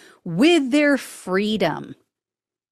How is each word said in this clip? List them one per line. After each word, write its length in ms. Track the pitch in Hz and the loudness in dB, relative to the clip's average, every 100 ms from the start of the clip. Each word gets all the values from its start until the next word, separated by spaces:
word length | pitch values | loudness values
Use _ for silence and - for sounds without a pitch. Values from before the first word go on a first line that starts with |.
| - _ | -20 _
with 460 | 175 165 311 339 262 | -8 2 4 4 2
their 280 | 294 294 269 | 2 2 0
freedom. 960 | - - - 190 214 214 170 147 139 - _ _ _ _ _ _ _ | -4 -14 -4 -2 -2 -2 -2 -4 -12 -20 _ _ _ _ _ _ _